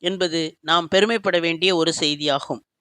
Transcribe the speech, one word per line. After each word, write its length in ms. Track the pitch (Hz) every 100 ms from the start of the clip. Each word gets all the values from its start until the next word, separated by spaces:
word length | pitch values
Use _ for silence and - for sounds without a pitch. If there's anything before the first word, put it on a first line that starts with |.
என்பது 380 | 175 190 180 165 160 -
நாம் 260 | 156 170 165
பெருமைப்பட 480 | 185 214 226 196 175
வேண்டிய 300 | 165 165 180 175
ஒரு 160 | 160
செய்தியாகும். 720 | 160 151 147 147 143 - 120 - _